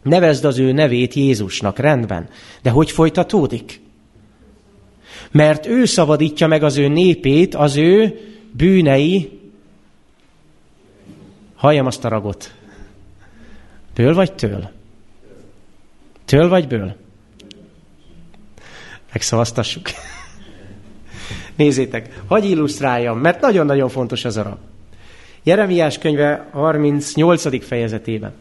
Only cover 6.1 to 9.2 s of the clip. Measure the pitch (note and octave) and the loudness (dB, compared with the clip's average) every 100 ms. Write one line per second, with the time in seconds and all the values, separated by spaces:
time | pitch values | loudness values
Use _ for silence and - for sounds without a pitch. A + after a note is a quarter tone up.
6.1 | D3+ D#3 D3+ D#3+ D#3 D3+ C#3 C#3 D3+ F#3 | 2 0 0 2 2 2 2 0 4 2
7.1 | E3 C3+ C#3+ F#3 - D3 C#3 D#3+ G3 A3 | 2 2 2 2 2 0 2 4 4 2
8.1 | - - - - A#2+ E3+ F#3+ D#3 C3+ D3 | -2 -16 -20 -18 0 2 4 4 2 2
9.1 | F#3+ | 0